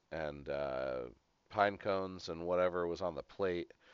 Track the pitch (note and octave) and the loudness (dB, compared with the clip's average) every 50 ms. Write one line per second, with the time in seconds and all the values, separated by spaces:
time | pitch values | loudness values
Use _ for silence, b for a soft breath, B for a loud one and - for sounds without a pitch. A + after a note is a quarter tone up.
0 | _ - - D#2+ D#2 D2+ C#2+ C#2+ C#2 D2 C#2+ C#2+ C#2+ C#2 C2 C2 C2 C2+ B1+ B1+ | _ -8 -6 -4 -4 -4 -4 -6 -6 -4 -2 -2 -2 -2 -2 -2 -2 -2 -2 -4
1 | B1 B1 - _ _ _ _ _ _ - - G#2+ G2+ G#2 G2 F#2 - A2 G2 F#2+ | -6 -8 -12 _ _ _ _ _ _ -4 2 4 4 4 4 0 -2 0 0 0
2 | F#2+ F#2+ F#2 F2+ - - E2 E2 E2+ F2 F2+ F2+ F2+ F2+ F2 F2+ F2 E2+ E2+ D#2+ | 0 -4 -6 -8 -8 -8 -6 -4 0 2 4 6 6 4 4 2 0 0 -2 -2
3 | F#2+ F2 D#2+ C#2 - - - - G2+ F#2 F2 F2 - - - b b b | -2 -4 -4 -4 -8 -10 -4 -2 0 0 0 0 -2 -6 -10 b b b